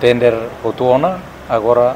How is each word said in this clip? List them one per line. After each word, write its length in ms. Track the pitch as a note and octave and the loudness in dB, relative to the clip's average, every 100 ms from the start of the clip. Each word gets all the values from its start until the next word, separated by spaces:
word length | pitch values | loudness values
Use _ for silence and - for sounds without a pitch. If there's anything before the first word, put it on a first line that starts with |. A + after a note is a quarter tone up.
tender 320 | A#2 A#2+ A#2+ A2+ A#2 - | 0 2 2 0 -4 -8
rotuona, 600 | A2+ A2 B2+ B2+ D#3+ F#3 - - - | -8 -2 0 0 0 -6 -12 -18 -6
agora 480 | A#2+ G#2+ A#2+ B2 | -2 0 2 2